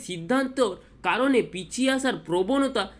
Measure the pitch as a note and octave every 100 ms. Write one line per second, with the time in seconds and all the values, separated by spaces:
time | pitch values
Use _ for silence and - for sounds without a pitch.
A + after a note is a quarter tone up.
0 | - F3 E3+ C4 C4 C4 A3 F3+ - -
1 | F#3 G3+ C4+ B3 E3 F#3 E3+ - C4 C4
2 | C4 F3 D#3+ F3+ F#3+ C#4 C4+ A#3+ F#3+ -